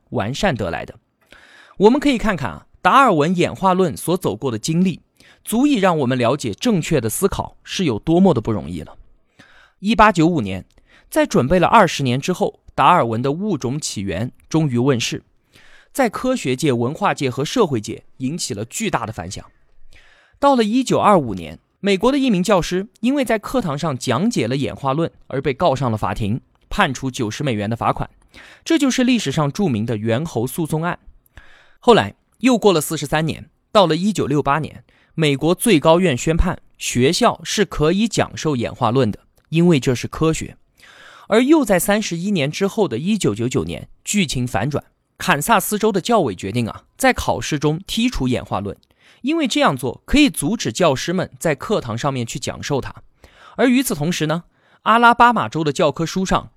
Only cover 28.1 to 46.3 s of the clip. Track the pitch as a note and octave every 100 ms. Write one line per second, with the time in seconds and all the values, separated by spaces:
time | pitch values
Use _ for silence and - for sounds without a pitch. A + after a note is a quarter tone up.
28.1 | _ _ - - - - D#4+ C4+ B3 B3
29.1 | A#3+ C#3 D3 C#3+ - G3 A2+ A#2 A2 A2
30.1 | A2+ E3 A#2 B2+ - D#3 D#3 E3+ E3 -
31.1 | - _ - - - _ _ - G3+ G2+
32.1 | - _ _ B3 A#3+ G#3 E3 - D#3+ C#3+
33.1 | D#3 D#3+ - - _ _ G#3+ F3 D#3+ G3+
34.1 | F3 A2 D3 C#3 D3 C#3+ - _ _ _
35.1 | - D#3 C#3 D3+ F3+ A#3+ E3 D#3+ E3+ F3+
36.1 | A#2+ - E3 F3 - _ _ - B2 C3
37.1 | F3+ A3 - E3 - G3 - D3+ F#3+ A3+
38.1 | - G#2+ - D#3+ C3 F#2+ - A#2 B2+ A2+
39.1 | G2 _ _ _ D#3 F3 D3+ C3+ A#2+ -
40.1 | - D#3+ D#3 - - _ _ - - -
41.1 | - - A3 C4 D#4+ A#3 F#3 - G#3 G#3
42.1 | E3+ F#3+ G3 C#3 - G3 A3+ F3 A#2 E3+
43.1 | G#3+ D3 G#2 A#2 B2+ E2+ C2+ - - -
44.1 | G#3 D#3+ C3 B2 - D3+ C#3 - _ _
45.1 | _ - D3 D3 G#3+ - G#3 A3 F#3+ -
46.1 | A#3 C#3